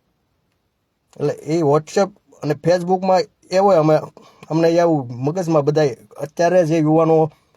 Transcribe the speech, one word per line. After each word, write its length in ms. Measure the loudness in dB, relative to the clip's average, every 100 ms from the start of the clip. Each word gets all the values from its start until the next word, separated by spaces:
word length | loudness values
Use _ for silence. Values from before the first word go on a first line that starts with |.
| _ _ _ _ _ _ _ _ _ _ _ -8
એટલે 180 | -6
એ 280 | -6 -6 -2
WhatsApp 500 | 0 0 -2 -4 -4 -6 _ -10
અને 100 | -8
Facebook-માં 680 | -4 -2 -2 -2 -2 0 0 -2 _ -4
એવો 200 | 0 2
અમે, 240 | 4 4 0 -2 -18 -20 -20 -6
અમને 200 | -2 0
એવું 380 | 2 0 -2 -6
મગજમાં 540 | -8 -6 -6 -2 -2
બધાય, 360 | 0 0 -2 -4 -18 -16
અત્યારે 480 | -12 -2 0 2 2
જે 140 | 0
યુવાનો 520 | 2 2 2 2 0 _ _